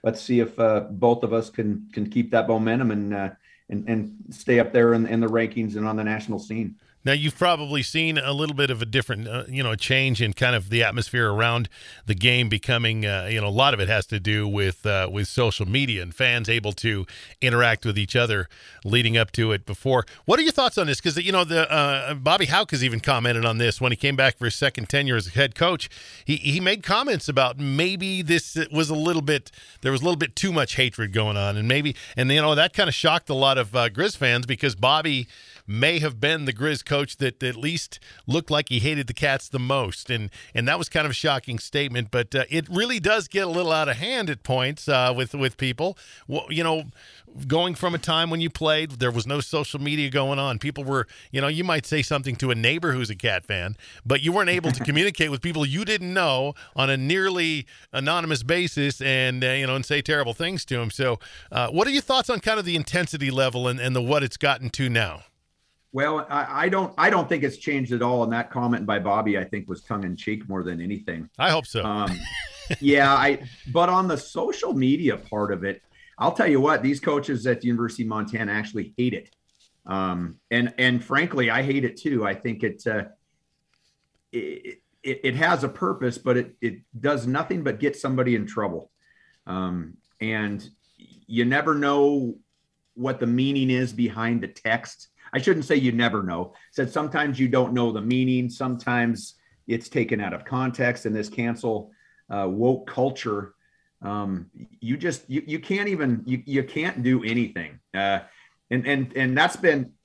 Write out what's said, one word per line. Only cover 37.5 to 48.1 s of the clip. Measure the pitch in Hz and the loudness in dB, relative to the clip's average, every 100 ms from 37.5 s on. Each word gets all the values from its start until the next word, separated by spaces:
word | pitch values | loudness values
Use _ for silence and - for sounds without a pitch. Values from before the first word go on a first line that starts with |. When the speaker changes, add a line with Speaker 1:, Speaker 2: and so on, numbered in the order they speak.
| 110 | -4
Speaker 2:
least | 147 170 - - - - - | -4 -4 -8 -16 -20 -16 -2
looked | 151 160 | -2 2
like | 151 151 | -2 2
he | 123 | 0
hated | 127 151 123 | 0 -2 -4
the | |
Cats | 120 147 135 - | -2 0 0 -2
the | 127 | -6
most. | 123 139 107 - - | 0 0 0 -6 -6
And, | 117 104 - - | -4 -4 -10 -8
and | 113 120 | -2 0
that | 170 | -2
was | 165 | -2
kind | 165 151 | -2 -2
of | |
a | |
shocking | 123 156 135 - 117 | 0 0 0 -2 -8
statement, | - 143 143 120 110 | -4 -2 -2 -2 -2
but, | 123 117 | -2 0
uh, | 139 127 | -2 0
it | 160 151 | -2 -2
really | 180 233 247 | -2 -2 0
does | 175 214 165 | 2 0 0
get | 196 190 | -2 0
a | |
little | 170 175 | 0 0
out | 160 147 | 0 0
of | 120 | -2
hand | 190 254 185 | -2 -4 -4
at | 131 | -6
points, | - 127 127 151 - | -2 0 0 -4 0
uh, | 131 127 123 | 2 4 0
with, | 127 | -4
with | 143 135 - | -2 -4 -2
people. | 131 120 170 - - - - | -4 -2 -4 -4 -18 -20 -6
Wh-, | 139 131 | -6 -4
you | 156 | -2
know, | 165 160 151 - - - - - 135 | 0 0 -2 -18 -20 -20 -20 -12 -2
going | 156 180 | 0 0
from | 151 180 | 0 -2
a | 170 | -2
time | - | -2